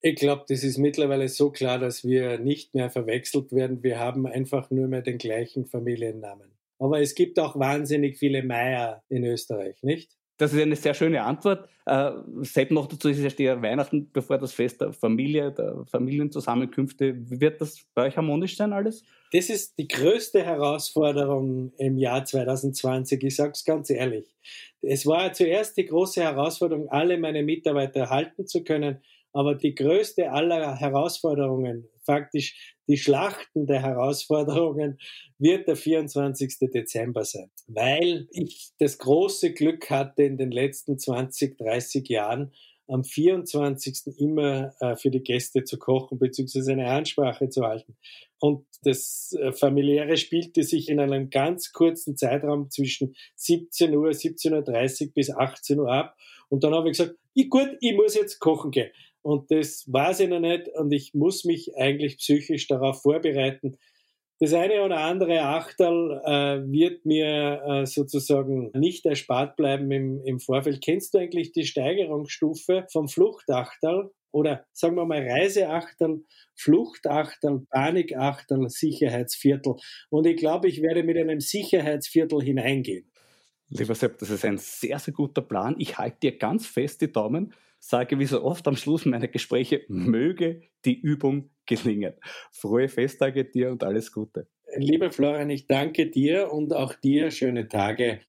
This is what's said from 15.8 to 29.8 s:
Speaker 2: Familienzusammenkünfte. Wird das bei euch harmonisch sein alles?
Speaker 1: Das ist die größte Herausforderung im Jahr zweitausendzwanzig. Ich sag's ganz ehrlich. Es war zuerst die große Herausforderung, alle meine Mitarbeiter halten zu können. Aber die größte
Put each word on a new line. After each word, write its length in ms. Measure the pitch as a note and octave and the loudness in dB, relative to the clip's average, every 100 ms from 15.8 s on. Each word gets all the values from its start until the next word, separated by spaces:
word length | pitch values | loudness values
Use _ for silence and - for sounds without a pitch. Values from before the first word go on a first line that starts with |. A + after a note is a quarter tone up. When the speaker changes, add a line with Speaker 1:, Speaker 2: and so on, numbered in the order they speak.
| C3 | -6
Speaker 2:
Familienzusammenkünfte. 1300 | B2 B2+ C#3+ D3 D3 C#3 A#2+ C3 - C3+ - C3+ B2 A#2 B2 | -4 -2 -2 -2 -4 -2 0 0 -2 -4 0 -2 -2 -8 2
Wird 220 | D3 D#3 | 2 2
das 240 | D3+ - _ | -8 -10 _
bei 140 | - C3 | 0 0
euch 100 | C#3 | 0
harmonisch 400 | D#3 D3 F#3 - | 0 0 -2 -2
sein 160 | G#3 | -2
alles? 320 | G3+ G#3 A3 _ _ _ | 0 -4 -6 _ _ _
Speaker 1:
Das 180 | F3 F3+ | -2 0
ist 280 | G#3 - - | -6 -6 -8
die 100 | C#3+ | -6
größte 560 | - D3+ A3+ - G3+ | 2 4 2 2 2
Herausforderung 1300 | E3+ D#3 C#3+ D3+ - D#3 D3+ C#3+ C#3 C#3 C3+ C3 B2+ - | 2 0 0 -2 -2 2 2 2 0 0 0 -4 -6 -2
im 200 | C3+ C3 | 0 2
Jahr 280 | C3 B2+ C3+ | 2 0 0
zweitausendzwanzig. 1000 | C3+ B2 C3 C#3 C3+ C3 C3 B2+ C3+ | -2 0 -2 -2 -2 -2 -2 -2 -2
Ich 140 | C3+ C3+ | -2 0
sag's 260 | D3 C#3+ | -2 -2
ganz 260 | - D#3 D3 | -2 -2 0
ehrlich. 460 | B2+ B2+ A2 - _ - - - _ | -2 0 -4 -8 _ -20 -20 -20 _
Es 240 | C3+ C#3 C#3+ | -2 0 2
war 260 | E3 F#3 | 2 2
zuerst 460 | F#3 F3 F3 G#3+ - | 2 4 4 0 -2
die 80 | F3+ | 0
große 360 | D#3+ F#3 F#3 | 2 2 0
Herausforderung, 680 | D#3+ C#3 D3+ D#3+ F3 D#3 D3 | 0 2 -2 0 -2 0 0
alle 280 | C#3 E3+ F3 | 0 2 2
meine 240 | D#3+ D#3 | 0 -2
Mitarbeiter 680 | D3 E3 D#3+ C#3+ C3+ C#3 B2 | -2 0 0 0 0 0 0
halten 360 | C3+ D#3+ - F#3+ | 0 -2 -8 -4
zu 200 | F3 E3+ | -4 0
können. 360 | D#3 D3 C3+ _ _ _ | 0 0 -4 _ _ _
Aber 220 | C#3+ C#3+ | 0 0
die 220 | C#3 D3+ | 2 -2
größte 560 | C3+ | 0